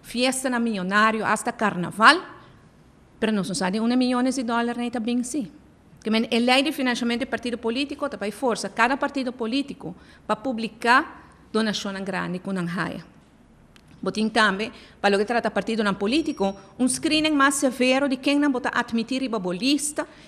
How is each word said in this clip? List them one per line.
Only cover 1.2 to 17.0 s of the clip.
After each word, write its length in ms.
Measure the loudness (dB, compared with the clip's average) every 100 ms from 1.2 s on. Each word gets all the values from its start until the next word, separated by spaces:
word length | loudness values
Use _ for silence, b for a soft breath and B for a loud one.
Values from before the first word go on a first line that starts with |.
| 0
hasta 260 | -2 -2
carnaval, 720 | -2 0 0 -4 6 8 8 4 -18 B B -20 -20 -20 -20 -20 -4
pero 140 | -2
não 100 | 0
são 260 | -2 -2 -2
de 120 | -2
um 160 | 0 2
milhões 380 | 2 2 0 -2
de 80 |
dólares 340 | -2 -2 -2 -4
nem 120 | -4
também 320 | -4 -2 -2
sim. 300 | -2 -6 -8 -10 -20 -20 _ -10
Que 80 | -2
men, 200 | 0 2
a 80 | 2
lei 240 | 4 4
de 80 | 2
financiamento 480 | 0 -2 -2 -2 -2
de 60 | -4
partido 320 | -6 -6 -4
político 500 | -4 -4 -4 -4 -8
também 240 | -6 -8
força 380 | -4 -2 -2 -2
cada 260 | 2 2 2
partido 380 | -2 -2 -4
político 600 | -4 -2 -2 -4 -8 -12 -14 B B -4
para 120 | -4
publicar 920 | -2 -4 -4 -2 4 4 2 -8 -20 -20 -6
donação 400 | -2 0 -2 -4 -6 -4
grande 340 | -4 -4 -4
com 120 | -4
anhaia. 520 | -4 -2 -4 -4 -6 -14 -20 -20 -20 -20 -20 -20 -20 -20 -8
Botin 280 | -4 0 0
também, 420 | 4 4 2 -4 -10 B B
para 160 | 2 4
o 20 |
que 60 | 2
trata 260 | 0 0
partido 320 | -2 -2 0
não 100 | 0
político, 640 | 0 0 0 0 0 -2 -2 B B
um 80 | 0
screening 460 | 0